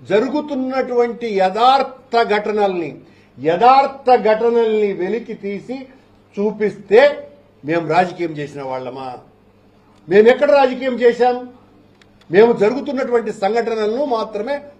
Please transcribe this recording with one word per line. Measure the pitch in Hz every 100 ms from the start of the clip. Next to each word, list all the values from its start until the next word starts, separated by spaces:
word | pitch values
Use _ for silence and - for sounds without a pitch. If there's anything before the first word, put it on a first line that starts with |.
| 123
జరుగుతున్నటువంటి | 196 262 294 294 269 262 269 254 247 240 214 233
యథార్థ | 196 190 202 247 269 - - _ 233 220 208
ఘటనల్ని, | 214 208 202 180 156 127 - _ _ -
యథార్థ | 139 175 233 269 277 - - 247
ఘటనల్ని | 202 214 233 233 226 214 208
వెలికి | 175 185 220 233
తీసి | 220 196 202 156 262 262 - _ _ _ -
చూపిస్తే | 208 214 214 - - 202 285 - - - _ _
మేము | 135 170 160
రాజకీయం | 165 185 156 170
చేసిన | 151 143 143
వాళ్ళమా? | 135 131 127 135 131 123 _ _ _ _ _ _ _ _ -
మేము | 190 220
ఎక్కడ | 254 285
రాజకీయం | 285 262 254 262 240
చేశాం? | 240 - 247 247 247 - _ _ _ _ _ _ _
మేము | 170 233
జరుగుతున్నటువంటి | 233 202 254 269 262 240 240 220
సంఘటనలను | 196 196 233 220 220 214 233
మాత్రమే | 294 226 214 208 220 285 -